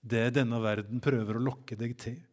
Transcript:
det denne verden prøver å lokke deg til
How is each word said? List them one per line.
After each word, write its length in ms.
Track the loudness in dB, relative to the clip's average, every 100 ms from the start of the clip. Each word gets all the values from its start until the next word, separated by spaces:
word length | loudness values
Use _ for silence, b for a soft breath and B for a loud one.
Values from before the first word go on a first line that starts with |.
det 300 | 0 2 4 4
denne 220 | 2 2
verden 400 | 2 0 -2 -2
prøver 340 | 2 2 0 0
å 120 | -2
lokke 260 | -4 -10 -6
deg 220 | -6 -6
til 160 | -10 -10 -14